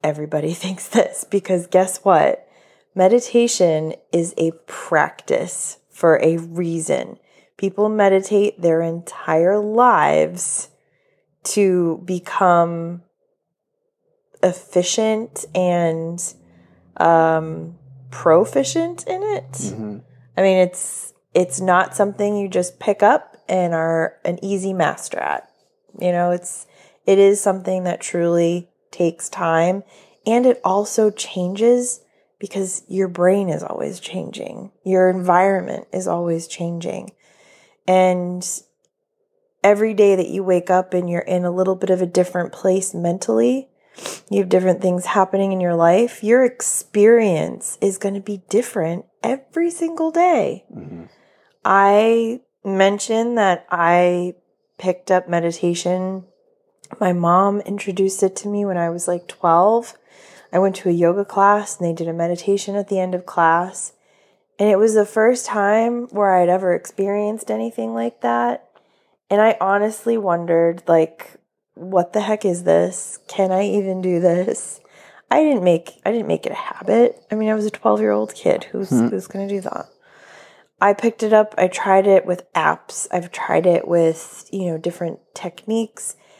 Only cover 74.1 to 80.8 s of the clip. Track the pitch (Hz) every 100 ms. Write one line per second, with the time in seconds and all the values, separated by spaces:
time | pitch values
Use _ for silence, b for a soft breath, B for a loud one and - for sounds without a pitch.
74.1 | 175 180 175 190 - - - b b b
75.1 | b _ 277 311 254 180 170 - _ -
76.1 | 226 202 165 - - - - 185 220 240
77.1 | - _ 214 214 214 214 - 220 208 214
78.1 | 208 214 - - - - - 190 247 226
79.1 | 196 190 196 196 202 185 - - _ B
80.1 | B B B B B B _